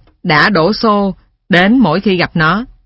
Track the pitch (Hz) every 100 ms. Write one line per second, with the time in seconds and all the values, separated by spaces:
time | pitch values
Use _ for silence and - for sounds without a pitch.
0 | _ _ 175 151 180 190 165 220 226 202
1 | 196 - _ _ - 175 196 262 190 165
2 | 202 185 156 170 156 190 262 -